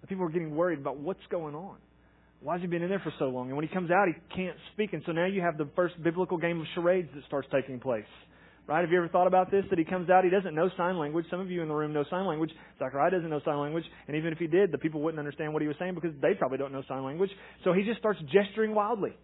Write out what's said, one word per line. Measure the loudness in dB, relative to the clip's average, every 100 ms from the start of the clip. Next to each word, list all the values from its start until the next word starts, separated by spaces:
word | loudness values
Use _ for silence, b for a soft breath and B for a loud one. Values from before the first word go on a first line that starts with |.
The | -8
people | -4 -2
are |
getting | -2 -4
worried | 0 0 0
about | -4 -6
what's | -8 -8 -6
going | -6 -6
on. | -8 -12 -16 _ _ b b b b
Why | -6
has | -4
he | -2
been | -2
in | 0
there | -2
for | -4 -2
so | -2
long? | -2 -4
And | -4
when | -4
he |
comes | -4 2
out, | 4 4
he | 0 -8 -6
can't | -6 -8 -16
speak. | -4 -4
And | -4 -4
so |
now | 0
you | 0 0
have | -2 -2
the | -4
first | 0 -2 0
biblical | -2 0 -2 0
game | 0 -2
of | -4
charades | -2 2 2 0
that | -10
starts | -6 -6 0
taking | -2 -2 -8
place. | -4 -4 -4 -18 -20 B B B
Right? | -2 0
Have | 4
you | 4
ever | 4
thought | 4 6
about | 6 4
this? | 2 2
That | 0
he |
comes | 0 0 6
out, | 6
he | 8
doesn't | 4 2
know | 2 0 2
sign | -2 0
language. | -2 -2 -4
Some | -6
of | -4
you | -4
in | -2
the |
room | -2 0
know | 0
sign | 0 -2 -2
language. | 0 -2 -4 B -6
Zechariah | -4 2 2
doesn't | 2 0
know | -2
sign | 0 -2
language. | 0 -4 -6 B -6
And | -2
even | -2
if | -2
he | 2
did, | 4 4
the | 2
people | -2 -2
wouldn't | -2 -2
understand | -6 -6 -4
what | -2
he | -2
was | -2
saying | -4 -4
because | -6 0
they | 2
probably | 2 0 0
don't | -4
know | -6 -6
sign | -6
language. | -6 -2 -2 -2 B B
So | 2
he | 2
just | 2 0
starts | 0 -2 4
gesturing | 4 4 0 0
wildly | 2 0 0 -2 -6